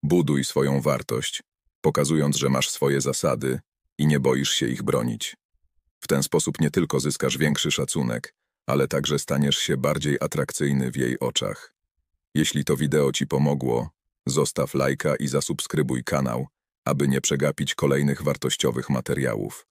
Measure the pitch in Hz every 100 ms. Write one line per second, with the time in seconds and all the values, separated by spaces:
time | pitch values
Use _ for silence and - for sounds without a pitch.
0 | 73 90 73 71 65 - 69 67 65 67
1 | - 58 - - - _ _ _ 80 76
2 | 71 80 73 71 69 65 65 - 69 69
3 | 67 67 80 58 65 65 - _ _ _
4 | 73 73 65 65 69 - 62 62 62 -
5 | 60 55 - - _ _ _ _ _ _
6 | - 71 69 82 - 73 78 95 82 69
7 | 67 69 67 67 73 69 - - 69 -
8 | 64 58 - _ _ _ - 69 69 73
9 | 67 73 - 71 71 69 - 67 71 76
10 | 73 71 76 76 73 - 73 69 64 65
11 | 62 64 64 - 50 50 - _ _ _
12 | _ _ _ - 76 73 71 71 76 73
13 | 69 65 - 69 71 71 65 60 57 _
14 | _ _ - 67 69 - 67 69 67 69
15 | - 71 71 69 - 73 - 78 67 64
16 | 60 71 65 60 67 _ _ _ - 69
17 | 69 67 - 71 73 67 69 - 71 69
18 | 71 69 73 67 64 - 65 58 - 64
19 | - 69 65 53 50 - -